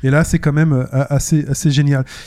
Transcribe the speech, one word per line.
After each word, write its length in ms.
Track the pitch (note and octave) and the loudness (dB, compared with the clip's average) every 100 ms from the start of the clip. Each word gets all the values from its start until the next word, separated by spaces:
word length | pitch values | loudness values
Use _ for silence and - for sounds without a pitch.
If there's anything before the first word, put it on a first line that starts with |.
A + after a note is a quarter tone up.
Et 80 | C3 | 0
là, 140 | C#3+ | 2
c'est 160 | E3 D#3+ | 2 0
quand 140 | D3+ | 0
même, 200 | D3 D#3+ | 2 2
euh, 120 | C3+ B2+ | 0 -2
a-, 220 | C3 C#3 | -2 0
assez, 320 | C#3+ - D#3 C3 | -2 0 -2 0
assez 220 | C#3 D#3+ | -2 0
génial. 340 | C#3 C#3+ C#3 C3 - | 2 2 0 -2 -10